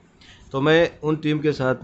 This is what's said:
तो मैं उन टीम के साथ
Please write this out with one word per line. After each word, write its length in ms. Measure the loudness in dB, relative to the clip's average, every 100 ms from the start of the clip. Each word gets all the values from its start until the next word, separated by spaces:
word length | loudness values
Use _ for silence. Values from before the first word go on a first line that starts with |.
| _ _ -20 -20 -10
तो 80 | -4
मैं 400 | 2 4 2 -2
उन 160 | -4 -4
टीम 220 | -2 -2
के 140 | -2
साथ 220 | -2 -2 -2